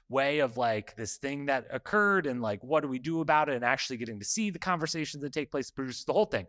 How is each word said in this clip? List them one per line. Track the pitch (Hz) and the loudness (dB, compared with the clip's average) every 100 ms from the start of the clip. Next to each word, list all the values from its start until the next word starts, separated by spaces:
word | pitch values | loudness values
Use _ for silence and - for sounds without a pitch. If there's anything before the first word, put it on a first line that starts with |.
| - | -4
way | 131 139 151 | 0 2 2
of, | 135 120 | 2 2
like, | 117 107 - - | 2 0 -2 -8
this | 110 - | -8 -6
thing | 139 143 143 | -6 -4 0
that | 135 - | -2 -2
occurred | 131 - 208 202 196 147 | -8 -2 2 4 4 2
and, | 123 | 0
like, | 110 104 | -2 -2
what | 127 156 | 2 2
do | 143 | 2
we | 127 | -2
do | 143 165 | -2 -2
about | 156 151 151 | 4 4 4
it, | 127 | 2
and | |
actually | 120 135 - 123 | 2 0 0 -6
getting | 117 104 | -6 -8
to | 104 | -4
see | - 208 | -2 -2
the | 170 | -4
conversations | 190 175 156 165 147 147 | -2 -2 -2 -4 -4 -6
that | 143 | -6
take | 151 143 | -4 -4
place, | 143 127 | -4 -4
produce | - 131 120 | -6 -6 -6
the | - | 0
whole | 151 208 | 2 2
thing. | 110 | 0